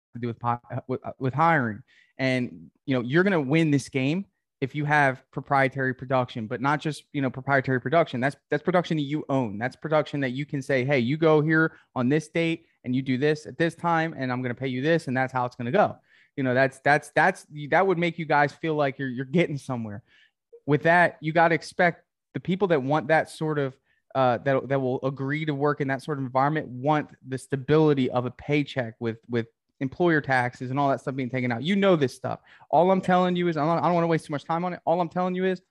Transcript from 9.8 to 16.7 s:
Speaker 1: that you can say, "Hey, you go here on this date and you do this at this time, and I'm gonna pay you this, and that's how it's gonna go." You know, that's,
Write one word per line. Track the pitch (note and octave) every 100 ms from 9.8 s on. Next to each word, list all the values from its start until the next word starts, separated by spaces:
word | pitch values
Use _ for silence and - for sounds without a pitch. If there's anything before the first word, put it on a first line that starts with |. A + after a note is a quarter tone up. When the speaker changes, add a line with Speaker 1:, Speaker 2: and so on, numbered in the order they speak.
| D#3+ D3+ C#3+ D3
Speaker 1:
that | C3+
you | B2+ D3
can | C#3+
say, | B2+ C3+
"Hey, | B2+ C#3+
you | A#2 D#3
go | D#3+ D#3
here | D3+ D#3+ D#3+ - _ C3
on | B2
this | D3+ D3+
date | E3+ E3 E3 _ _
and | B2
you | B2+
do | C3 B2+
this | D3 D3+ -
at | C#3
this | E3
time, | - E3+ E3 D#3+ D3+
and | C3
I'm | B2
gonna | B2+
pay | A#2 C3+
you | B2+
this, | D3 E3 C#3+
and | B2+
that's | C3
how | B2+ B2
it's | -
gonna | A#2+
go." | F#3 C#3+ - _ _ _ -
You |
know, | C3
that's, | B2 C3+